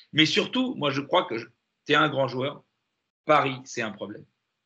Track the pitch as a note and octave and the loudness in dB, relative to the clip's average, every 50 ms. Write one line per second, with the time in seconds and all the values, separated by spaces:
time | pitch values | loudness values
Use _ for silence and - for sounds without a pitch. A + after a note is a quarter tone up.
0 | - _ - D3 D#3 D#3 - G#3 - - - B3+ C4 B3 - - C#3+ C#3 C3+ C#3+ | -18 _ 2 4 4 4 4 2 0 0 0 -2 -2 -2 -2 -2 -2 -2 -2 -2
1 | - - E3+ F3+ F3+ - A2 A#2 B2 - _ _ _ _ _ _ _ - C#3+ D3+ | -2 0 0 0 0 0 -4 -8 -8 -10 _ _ _ _ _ _ _ 2 2 4
2 | D#3 D3+ B2+ C3+ C3+ A#2 A#2+ B2+ - D3 - - _ _ _ _ _ _ _ _ | 4 2 2 0 -2 0 -2 -4 -4 -6 -6 -10 _ _ _ _ _ _ _ _
3 | _ _ _ _ _ D3+ D3+ C#3+ C3+ C3+ C3 B2+ - - - B2+ A2+ G#2+ G2+ - | _ _ _ _ _ 2 4 4 2 0 -2 -6 -10 -10 -6 -6 -6 -6 -6 -8
4 | G2+ G2 A2 - - _ _ _ _ _ _ _ _ | -12 -12 -12 -14 -18 _ _ _ _ _ _ _ _